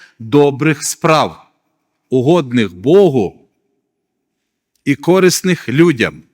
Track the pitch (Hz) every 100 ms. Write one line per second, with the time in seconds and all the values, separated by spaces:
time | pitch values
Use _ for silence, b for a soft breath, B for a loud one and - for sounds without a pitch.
0 | b b 113 143 143 135 151 156 - -
1 | - 156 110 - _ _ _ _ _ _
2 | - 131 123 175 131 123 101 90 113 185
3 | 190 131 87 - _ _ _ _ _ _
4 | _ _ _ _ _ _ _ _ - 139
5 | - 185 180 - 185 175 - 131 175 127
6 | 95 76 -